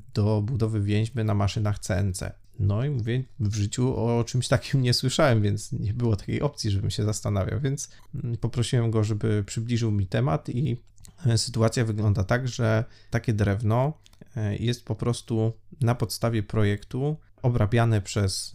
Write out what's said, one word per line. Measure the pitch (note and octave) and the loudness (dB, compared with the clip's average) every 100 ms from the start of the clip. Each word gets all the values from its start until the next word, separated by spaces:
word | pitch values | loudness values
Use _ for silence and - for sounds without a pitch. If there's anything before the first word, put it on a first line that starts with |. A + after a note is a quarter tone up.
| - | -4
do | - G#2 G#2+ | 0 2 2
budowy | G#2+ C3 A2 A2 | 0 0 0 0
więźby | G2+ G#2 A2 A2+ | 0 0 0 -2
na | A2 | 0
maszynach | G#2 G2 - G#2 G2+ | 0 0 0 -2 -2
C | - F#2+ | -2 -2
N | G2 | 0
C?". | F2+ - - - - | -2 -8 -10 -14 -2
No | G2 G2+ C3+ | 0 0 0
i | |
mówię: | C3+ A2 B2 C3 - | -2 -2 -2 -4 -4
"W | G#2 G#2+ | -2 0
życiu | G#2 - B2+ A#2 | -2 0 0 0
o | A#2 A#2 | 0 0
czymś | A2+ B2+ - | 0 -2 2
takim | D#3 - C3+ | 0 2 0
nie | B2 | 2
słyszałem", | A#2+ C3 - D3+ A2+ | 2 2 4 4 6
więc | G#2 G#2 - | 2 0 -4
nie | A#2+ A2+ | -4 -4
było | B2 A#2+ G2+ | 0 0 0
takiej | - A#2 | -2 -2
opcji, | C#3+ - A2 | -2 -2 -2
żebym | G2 G#2+ | -2 -2
się | - | -2
zastanawiał, | G#2 G#2+ G#2+ G2+ G2 G2+ | -2 -2 -2 -2 -2 -2
więc, | C#3 C#3+ - - - C3+ | -2 -4 -8 -16 -14 -8
mm, | B2 A#2 | -6 -4
poprosiłem | A#2 B2 A#2 B2 A2+ | -2 -2 0 2 2
go, | A2 | 2
żeby | G#2+ G#2+ A2+ G#2 | 0 0 0 0
przybliżył | G2 - A2+ A#2 A2+ | -2 -4 -2 0 0
mi | G#2 F#2+ | 0 0
temat | A#2 C3+ D3+ - | 0 0 0 -2
i | B2 D#3 B2+ - - - - A#2+ | -2 -2 -4 -8 -20 -20 -4 2
e, | A2+ | 2
sytuacja | - A2+ A2+ C3 A2+ | 2 2 2 2 0
wygląda | G#2+ G#2+ G2 | 0 2 2
tak, | F#2 B2 C3 | 2 0 -2
że | A#2 A2+ A2 A#2+ - - | -2 0 2 -2 -8 -4
takie | A#2 - | -2 0
drewno, | G#2 G2+ G2 A2 A#2 C#3 D#3 - - - A#2 | 2 2 2 2 2 0 -2 -12 -20 -14 -6
e, | G#2 G2+ | -4 -2
jest | A2+ A#2+ - | -2 -2 -4
po | G#2+ | -4
prostu | A#2 A#2+ - A2+ A2 - - - | -2 -2 -2 0 0 -2 -12 -2
na | A2+ B2 | 0 2
podstawie | A2+ - A#2 A#2 | -2 -2 -2 0
projektu | G2+ A2 G#2 G2+ - B2+ C#3+ D#3 - - | -2 2 2 0 -4 -6 -4 -4 -10 -4
obrabiane | B2+ A#2+ G2+ A#2 A#2 A2 | 0 2 2 4 4 2
przez, | - A2 G2 - - | 0 0 0 -2 -8